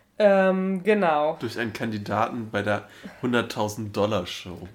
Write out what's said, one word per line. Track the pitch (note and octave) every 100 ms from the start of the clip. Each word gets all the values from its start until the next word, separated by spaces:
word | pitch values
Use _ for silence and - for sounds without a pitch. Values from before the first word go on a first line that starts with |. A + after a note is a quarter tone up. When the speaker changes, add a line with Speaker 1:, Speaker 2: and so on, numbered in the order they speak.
| _ -
Speaker 1:
Ähm, | G#3 G3 F#3+ F#3+ F#3+ F#3+
genau. | F#3 G#3 F3 D3+ D3+ D#3+
Speaker 2:
Durch | A#2+ G#2+
einen | A#2
Kandidaten | G#2+ A#2 G#2+ G2+ G#2 A2+ B2 A2
bei | G#2
der | G2+ G#2 - - - -
hunderttausend | B2 A#2+ A2+ - G#2+ G#2 G#2+ G#2
Dollar | G#2 G#2 F2+
Show | - F#2+ E2+ F2+